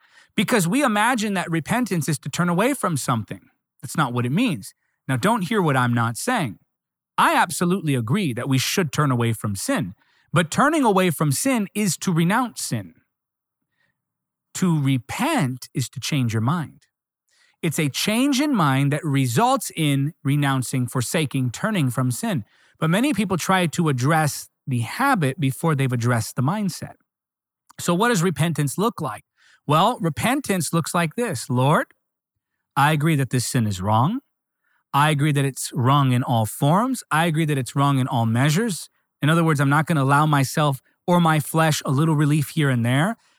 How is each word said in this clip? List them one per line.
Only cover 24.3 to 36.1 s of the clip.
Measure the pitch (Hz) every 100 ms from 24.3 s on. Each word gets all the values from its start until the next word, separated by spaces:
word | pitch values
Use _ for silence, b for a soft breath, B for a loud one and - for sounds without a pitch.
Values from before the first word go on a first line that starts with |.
| - - _ -
the | 123
habit | 113 - 277 233 131 -
before | 135 - 165
they've | 139 135
addressed | 123 120 120 - -
the |
mindset. | 131 214 190 - - - _ _ _ _ _ _ _ -
So | -
what | 175 233
does | 208
repentance | 185 143 170 156 143 -
look | 226 -
like? | 143 104 - _ b b b
Well, | 151 208 247
repentance | 165 - - 277 - 190 143
looks | 165 -
like | 180 170 233
this. | 240 135 -
"Lord, | 123 135 202 - _ _ _ _ _ _ _ _ -
I | 143
agree | 156 160 147
that | 131
this | 127 -
sin | 127 107
is | 92
wrong. | 98 110 147 254 - _ _ _ _ _ _
I | 139 151
agree | 147 156
that | 143
it's | 139 127 -
wrong | - 127 143 135